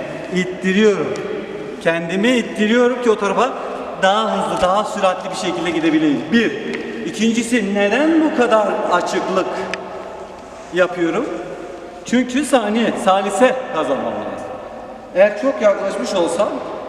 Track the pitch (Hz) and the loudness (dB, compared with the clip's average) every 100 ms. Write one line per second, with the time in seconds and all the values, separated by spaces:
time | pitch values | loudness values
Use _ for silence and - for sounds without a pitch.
0 | - - - 185 180 - 190 190 214 185 | -8 -10 -4 -2 -2 -2 0 4 4 4
1 | 147 - - - - - - - 165 165 | 0 -4 -6 -8 -8 -10 -10 -4 0 0
2 | 170 190 226 254 220 - 208 240 240 247 | 0 0 2 2 0 0 2 4 4 2
3 | 247 208 202 190 254 392 - - - - | 2 2 2 2 0 0 -8 -8 -8 0
4 | 190 208 214 196 190 170 180 202 202 208 | 2 4 2 0 -2 0 2 2 0 0
5 | 190 180 196 - 180 170 170 160 160 156 | 0 0 -4 -4 -4 -2 -2 0 2 4
6 | 156 131 - 226 190 - - - - - | 4 2 2 2 2 0 -6 -6 -8 -8
7 | - - 226 226 233 247 196 202 202 233 | -8 -2 0 0 0 0 0 0 2 2
8 | 320 330 302 247 240 220 202 208 - 180 | 4 4 4 2 4 4 2 0 0 0
9 | - 190 - 190 170 - 190 - - - | 0 -2 -2 0 -2 -4 -6 -8 -10 -12
10 | - - - - - - - 175 175 180 | -12 -12 -14 -16 -16 -16 -4 0 0 2
11 | 165 190 285 - - - - - - - | 0 0 -2 -6 -8 -10 -12 -12 -14 -14
12 | - 240 247 247 302 269 208 220 214 - | 0 0 2 0 2 2 2 0 0 0
13 | 190 190 202 - 254 - - 160 139 127 | 2 2 2 4 4 4 -2 -2 0 -2
14 | 113 - - - - - - - - - | -2 -4 -6 -8 -10 -12 -12 -14 -14 -16
15 | - 180 208 208 262 - 214 196 196 208 | -2 4 4 4 -2 2 2 2 0 -4
16 | 240 196 160 - 220 262 - - | 2 2 2 2 0 -2 -6 -8